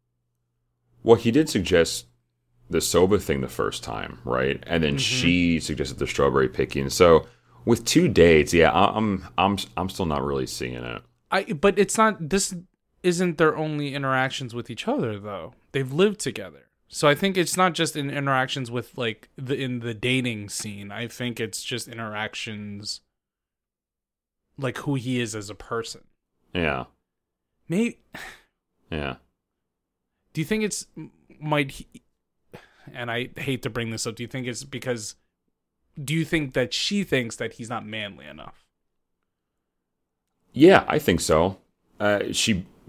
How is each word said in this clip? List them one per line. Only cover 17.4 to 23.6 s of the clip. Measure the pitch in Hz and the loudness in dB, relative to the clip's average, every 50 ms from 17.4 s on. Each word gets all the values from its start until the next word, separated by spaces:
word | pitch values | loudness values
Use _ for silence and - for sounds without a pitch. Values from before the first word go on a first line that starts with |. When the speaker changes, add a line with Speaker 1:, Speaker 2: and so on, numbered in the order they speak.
| 165 - - | 0 0 2
Speaker 2:
not | 180 185 180 151 | 2 2 2 2
just | - 165 156 - | 0 -2 -2 -2
in | 156 139 139 | -6 -6 -6
interactions | 135 143 139 139 135 131 131 135 - 143 127 113 | -4 -4 -2 0 2 2 0 0 -2 -6 -6 -6
with, | 120 123 113 - - - | -6 -6 -8 -8 -10 -6
like, | 120 113 104 _ - _ _ | -6 -6 -6 _ -14 _ _
the, | - 131 123 - | -14 -6 -6 -4
in | - 135 127 127 120 | -4 -4 -6 -6 -6
the | 117 120 113 | -6 -8 -8
dating | 104 120 123 127 131 123 123 113 104 101 101 | -4 -2 0 0 0 0 -2 -4 -6 -10 -10
scene. | - - - 107 101 101 101 101 | -10 -10 -10 -10 -10 -12 -14 -12
I | 101 110 120 | -10 -10 -10
think | 113 - - 123 123 113 - | -10 -8 -8 -6 -6 -4 -6
it's | 113 110 - - - | -6 -6 -6 -10 -8
just | - 127 113 - | -8 -8 -8 -8
interactions, | - 117 117 113 107 107 107 107 104 - - - 117 107 104 104 104 101 104 104 - - - _ _ _ _ _ _ _ _ _ _ _ _ | -10 -10 -10 -10 -8 -6 -6 -6 -6 -6 -10 -10 -10 -10 -10 -10 -12 -12 -12 -10 -10 -12 -12 _ _ _ _ _ _ _ _ _ _ _ _